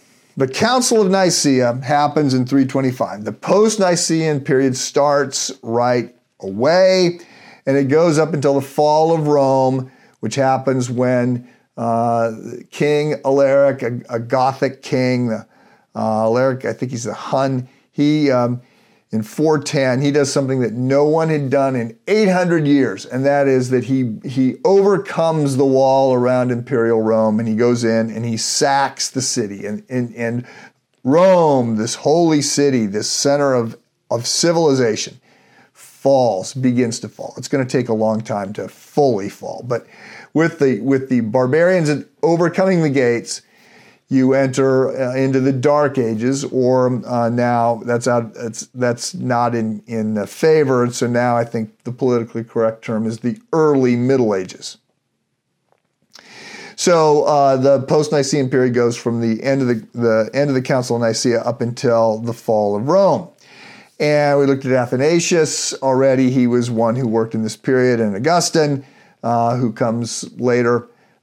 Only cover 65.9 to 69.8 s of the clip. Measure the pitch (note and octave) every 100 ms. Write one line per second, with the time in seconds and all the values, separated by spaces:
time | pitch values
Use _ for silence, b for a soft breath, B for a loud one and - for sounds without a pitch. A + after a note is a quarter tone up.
65.9 | C3 C3+ C3 B2+ C3 A#2+ B2 A#2+ A2+ C3+
66.9 | B2 A#2+ A2+ A2+ A2+ A2 - - C3 B2+
67.9 | A#2 A2 G2 D3 F3 - E3 D3 C3+ B
68.9 | B B B A#2 A#2+ A#2 B2 A#2+ G#2+